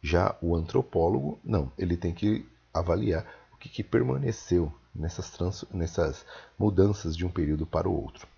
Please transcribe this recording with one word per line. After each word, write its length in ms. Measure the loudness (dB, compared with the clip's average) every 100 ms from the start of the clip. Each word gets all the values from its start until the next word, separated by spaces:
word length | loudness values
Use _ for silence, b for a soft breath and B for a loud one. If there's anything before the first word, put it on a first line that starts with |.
Já 340 | 2 4 4 0
o 140 | 0 0
antropólogo, 840 | 2 0 0 2 2 2 -2 -8
não, 280 | 0 0 0 -2
ele 200 | -2 0
tem 160 | -2
que 320 | 0 0 0 -4 _ _
avaliar 520 | -4 0 0 2 -2 -4 B B
o 40 | -20
que, 120 | -16
que 140 | -10
permaneceu 880 | 0 2 2 0 -2 -4 0 2 2 -4 _
nessas 360 | -6 -6 -6 -12
trans-, 360 | -4 -4 -4 -8
nessas 540 | -4 -2 0 0 -2 -14 B B _
mudanças 580 | 2 6 4 4 -4 -4
de 100 | -4
um 40 |
período 360 | -2 0 0 0
para 220 | 0 0
o 60 |
outro. 340 | -2 -4 -14 -20